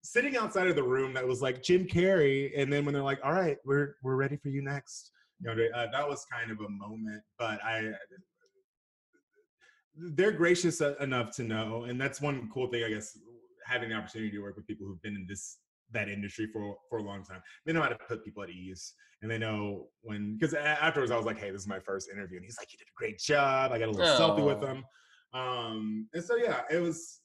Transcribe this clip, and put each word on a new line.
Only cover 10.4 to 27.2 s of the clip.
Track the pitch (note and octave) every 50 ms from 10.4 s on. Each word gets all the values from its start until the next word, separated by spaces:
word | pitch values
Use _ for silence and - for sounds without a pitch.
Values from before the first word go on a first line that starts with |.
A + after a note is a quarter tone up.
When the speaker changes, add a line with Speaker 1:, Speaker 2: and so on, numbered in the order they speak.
| E3+ F3 F3+ F3 - F3 D#3 -
Speaker 1:
e-, | D#3 C#3+ C#3 -
enough | C#3+ C3+ C3 B2 A#2 G#2+ -
to | - B2
know, | A2+ A2 A2 A2+ A2 A2 A#2 A#2+
and | A#2+ B2 B2
that's | C3 C#3 C3+ -
one | C#3+ D3 C#3+ C3 B2 B2 -
cool | C3 B2+ B2
thing, | B2 A#2 A2+
I | A2
guess, | A2 G#2+ G#2+ - - A2 - - - - _ _ _ _ -
having | - B2+ B2 A#2 A2+
the | A2
opportunity | A2 G2+ - - A2 A2 G#2
to | G2+ G2+
work | G2+ G2+ F#2+
with | G#2+ -
people | _ G#2+ G#2+ G2+
who've | G2 F#2+ E2+ _
been | G#2+ G#2
in | G2+ F#2 F2+
this, | G2+ G2 - - - _ _ _ _ _ _ _
that | A2+ A#2 G#2 G2+
industry | G2+ G2+ G2+ G2+ - - A2 G#2+ A2
for, | A2 G2+ G#2 G2+ - _ _
for | - A2+
a | G#2
long | G2+ G2 G2 F#2
time. | - F#2 F#2 - - - - _
They | D3+ E3
know | E3 D3+
how | C3
to | A#2+ - - -
put | A#2+ A2 -
people | G#2+ - G#2 G2+
at | F2+
ease, | F2 F2+ F2+ F#2 F#2 F2 - - - _ _ _ _ _ -
and | A2
they | A2+ A2+
know | A2+ A2 A2 G#2 G#2 G#2 G2+ F#2+ - - _ _ _
when, | A2+ G#2 G#2 G#2 G#2 G#2+ A2
'cause | D#3+ D3+ D3
a-, | D3+
afterwards | D3 D3+ D3+ D3 D3+ E3 D#3 D3 C3+ A#2
I | A#2+
was | A#2 G#2+
like, | A2+ A2 G#2+
"Hey, | G#2 G2+
this | F#2+ G2+ G2
is | G#2
my | G2+ F#2+
first | F#2 - G2 G2 F#2+ -
interview," | G2 G2+ G2+ F2+ F2+
and | F2+ F#2
he's | F#2 - -
like, | - - -
"You | _
did | - _
a | _
great | - A#2 A2 G#2+ F#2
job." | - - D3 C#3+ C#3 C3+ C3 C3 C3+ C3 B2+
I | A2+
got | A2+ A2
a | G#2+
little | G2+ F3 E3 D3 B2+
selfie | E3 D#3+ - - D3
with | C#3+ C#3 - D3
Speaker 2:
Aw. | C3+ C3
Speaker 1:
him. | C3+ C3 - _ _ _ _ - _ _ _ -
Um, | B2+ B2+ B2+ B2+ A#2+ A2+ A2+ A2+ A2 G#2+ G#2+ G#2+ G#2+ A2 - -
and | E3+ E3+
so, | - A#3+
yeah, | A#3 A#3+ A3 C#3+ C3 B2 -
it | D3+ F3
was | F3 E3+ D#3+ D#3+ - - - -